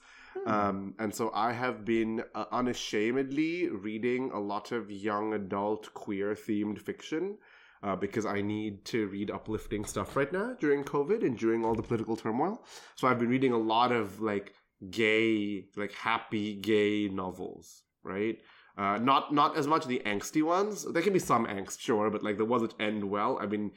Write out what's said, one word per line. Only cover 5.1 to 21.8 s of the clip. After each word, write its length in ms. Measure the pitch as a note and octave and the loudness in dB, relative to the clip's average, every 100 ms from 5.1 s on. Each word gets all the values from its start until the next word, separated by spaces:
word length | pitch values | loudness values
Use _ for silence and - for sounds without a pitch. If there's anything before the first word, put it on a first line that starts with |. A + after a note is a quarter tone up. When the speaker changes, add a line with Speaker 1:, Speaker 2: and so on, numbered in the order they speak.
| G#2 G#2+ | 0 0
Speaker 2:
adult 600 | G#2+ F#2+ G2+ G#2 G#2+ - | -2 -2 -2 0 -2 -6
queer 400 | - - G2 G2+ | -12 -6 -2 -2
themed 460 | G#2 - G#2 G#2 G2 | -2 -2 -2 0 -4
fiction, 560 | - G2 - D#3 F#3+ G#3 - - - _ | -8 -10 -6 -4 -4 -8 -16 -20 -20 _
uh, 120 | G2+ F#2 | -4 -2
because 300 | G2 A#2 G2+ | -2 -2 -2
I 160 | G2+ | -2
need 440 | G2+ G#2+ G#2+ G2 - | -2 -2 -4 -8 -2
to 220 | A#2+ G#2 | 0 0
read 220 | G2 G2+ | -2 -4
uplifting 540 | F#2+ - G#2+ - G#2 G2+ | -4 -4 -6 -4 -4 -4
stuff 300 | A2 F#2+ C3+ | -4 -2 0
right 160 | C#3+ | 0
now 220 | F#3 A3+ B3 | -2 -4 0
during 240 | D3+ C#3+ | 2 2
covid 400 | C#3 D3 C#3+ A3 F3+ | 2 -2 2 2 2
and 120 | A2 | 2
during 280 | A2+ A2+ A2+ | 2 2 2
all 100 | A2+ | 0
the 80 | |
political 320 | A2 A2+ A2 A2 | 0 -2 0 -2
turmoil. 480 | A2 A#2 E3+ A3+ - - - - | -2 0 0 -2 -10 -20 -20 0
So 120 | C3 | 2
I've 120 | A#2+ | 4
been 100 | A#2 | 2
reading 220 | B2+ C3 | 4 4
a 40 | A#2 | 4
lot 340 | A2 A2 B2 | 4 4 4
of, 300 | A#2+ G2+ G2 | 2 0 -2
like, 320 | G#2+ G2+ - - _ _ F#2+ | -2 -2 -4 -16 _ _ -8
gay, 800 | G2+ A2 A2 A2+ A2 G#2 G2 F#2 - | 2 4 6 4 2 0 -6 -10 -8
like, 160 | G2+ | -8
happy 640 | - A2+ A2+ - A2 G#2 G2+ | -4 -2 -2 -2 -4 -4 -4
gay 520 | G2 G#2+ G#2 G#2+ G#2 | 2 4 4 2 0
novels, 720 | F#2+ F#2 F2+ F2 - - - _ _ | -2 -6 -6 -10 -12 -18 -20 _ _
right? 340 | - F#2+ A2 A2 - - - - | -8 -2 -2 -2 -10 -20 -18 -2
Uh, 200 | G2+ G#2 | 0 2
not, 360 | B2 C#3+ D3+ | 4 4 4
not 240 | D3 D3+ D#3 | 4 4 2
as 100 | C#3+ | 2
much 180 | D#3+ C3 | 2 2
the 160 | B2+ G#2 | -2 0
angsty 360 | G2+ - D3+ | -2 0 0
ones. 420 | D#3 F3+ G#3 G3 - | 2 2 0 -2 -2
There 80 | E3 | 2
can 80 | F3+ | 4
be 60 | F#3 | 2
some 260 | - A#2 A#2 | 4 2 2
angst, 340 | G2+ F#2+ | -4 -6
sure, 300 | - | -8